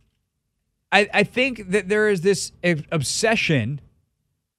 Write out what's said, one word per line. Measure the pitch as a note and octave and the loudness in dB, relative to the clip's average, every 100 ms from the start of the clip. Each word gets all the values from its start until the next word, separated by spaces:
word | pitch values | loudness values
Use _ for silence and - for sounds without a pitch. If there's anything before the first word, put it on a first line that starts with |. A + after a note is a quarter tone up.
| _ _ _ _ _ _ _ _ - | _ _ _ _ _ _ _ _ 0
I, | F#3+ G3+ | 2 2
I | G3 | 2
think | G3 A#3 C4+ A3 F#3 | 0 0 -2 -4 -4
that | G3+ F3+ | -2 0
there | G#3 G#3+ | 0 2
is | F#3+ | 2
this | F#3+ F#3+ - - | 0 0 -4 -4
ob-, | F3 D#3 - | -2 -2 -2
obsession | E3 B2+ - A3 A3 - C#3 G#2+ C#3+ - _ _ _ _ _ _ | -4 -4 -2 0 0 0 0 -2 -6 -12 _ _ _ _ _ _